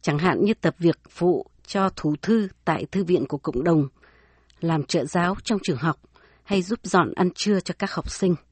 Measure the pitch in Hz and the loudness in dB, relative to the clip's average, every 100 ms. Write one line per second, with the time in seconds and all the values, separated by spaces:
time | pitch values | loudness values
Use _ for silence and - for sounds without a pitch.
0 | - 147 180 113 202 220 170 - 170 - | 0 0 2 2 2 2 -2 2 0 0
1 | _ - 175 160 - _ - 202 190 - | _ -2 0 0 -4 _ -6 -2 -2 0
2 | 151 151 - 226 196 - - 156 - 185 | -2 -2 0 0 0 -6 -4 -4 -2 -4
3 | 170 180 - 143 - 123 165 160 139 _ | 2 0 0 -4 -4 -2 2 2 2 _
4 | - _ _ _ _ _ 165 160 139 170 | -20 _ _ _ _ _ -2 -2 0 -2
5 | 175 180 175 202 - 208 - 139 165 165 | 0 0 0 -2 -2 -2 -2 -2 -2 -2
6 | _ _ _ _ - 202 180 233 196 190 | _ _ _ _ -2 -2 0 -6 0 2
7 | 160 - 180 - 208 202 - 175 196 - | 2 0 -2 0 0 0 -2 -6 -4 -4
8 | - - 190 170 _ | -8 -2 0 0 _